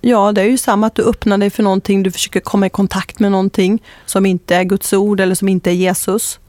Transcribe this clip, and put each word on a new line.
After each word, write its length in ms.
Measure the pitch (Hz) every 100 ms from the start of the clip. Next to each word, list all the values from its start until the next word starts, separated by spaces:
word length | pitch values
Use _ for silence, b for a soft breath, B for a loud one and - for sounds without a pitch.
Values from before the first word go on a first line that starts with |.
Ja, 300 | 240 233 202
det 100 | 208
är 40 | 202
ju 120 | 254
samma, 300 | - 208 220
att 80 | -
du 80 |
öppnar 340 | 220 226 - 196
dig 120 | 202
för 140 | -
någonting, 400 | 208 190 - 196
du 80 | 190
försöker 280 | - - 185
komma 260 | - 202 190
i 40 |
kontakt 500 | - 196 190 - -
med 120 | 202
någonting 520 | 190 196 - 185 220 B B -
som 200 | 196 196
inte 300 | 180 - 180
är 80 |
Guds 300 | 185 190 -
ord 260 | 196 208 202
eller 160 | 190 185
som 140 | 190
inte 200 | 185 180
är 40 |
Jesus. 680 | 180 185 - - 202 - -